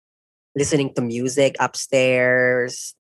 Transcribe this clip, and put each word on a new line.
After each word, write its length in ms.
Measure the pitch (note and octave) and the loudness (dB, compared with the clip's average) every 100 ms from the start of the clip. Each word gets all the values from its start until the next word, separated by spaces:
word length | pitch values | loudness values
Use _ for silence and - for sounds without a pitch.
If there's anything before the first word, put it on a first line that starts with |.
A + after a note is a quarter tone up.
| _ _ _ _ _ C3+ | _ _ _ _ _ -2
listening 380 | C#3+ D#3 C3+ | 0 0 -2
to 80 | - | -4
music 540 | A#2+ A#2 B2+ C3+ C3+ - | -4 -4 -2 2 2 2
upstairs, 1300 | B2+ - - C3+ B2+ B2+ B2+ B2+ B2+ B2+ B2 C3 - - _ | -4 -4 -2 0 2 2 2 4 2 2 -2 -6 -14 -18 _